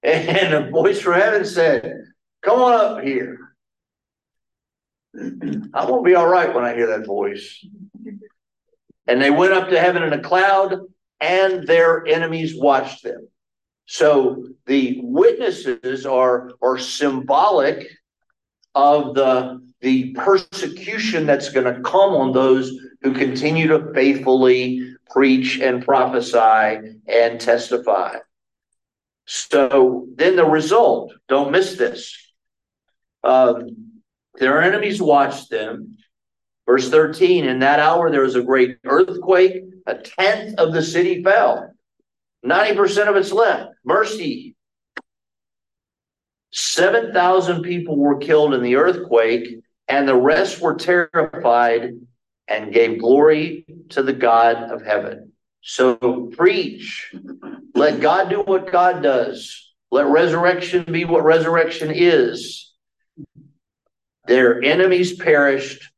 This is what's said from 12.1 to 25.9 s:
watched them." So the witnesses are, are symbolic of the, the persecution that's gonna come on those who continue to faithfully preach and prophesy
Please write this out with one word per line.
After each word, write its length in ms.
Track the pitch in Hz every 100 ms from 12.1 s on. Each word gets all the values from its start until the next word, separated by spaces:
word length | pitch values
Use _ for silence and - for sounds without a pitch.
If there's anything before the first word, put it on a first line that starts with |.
| 160 165 165 160
watched 500 | - 139 143 - -
them." 240 | 117 - - _ _ _ _ _
So 640 | _ - 151 143 127 - - - -
the 340 | 139 127 127
witnesses 1040 | 123 139 220 - 226 - 135 120 127 131 135
are, 460 | 127 127 123 127 -
are 160 | 123 127
symbolic 1080 | 127 - 143 131 127 143 202 180 139 - - _ _ _ _ _ _ _ _
of 400 | 139 143 147 135
the, 460 | 127 131 127 127 127 - _
the 340 | 127 131 127
persecution 1120 | - 196 190 - - 185 - - 214 220 165 151
that's 240 | 139 -
gonna 300 | 131 127 123
come 320 | - 190 196
on 180 | 160 131
those 400 | 127 131 131 127 - - _
who 100 | 135
continue 560 | 127 135 127 151 160 160
to 240 | 156 -
faithfully 920 | 127 135 139 131 131 127 127 127 127 127 - _
preach 500 | 131 135 131 131 131
and 240 | 131 127
prophesy 1120 | 127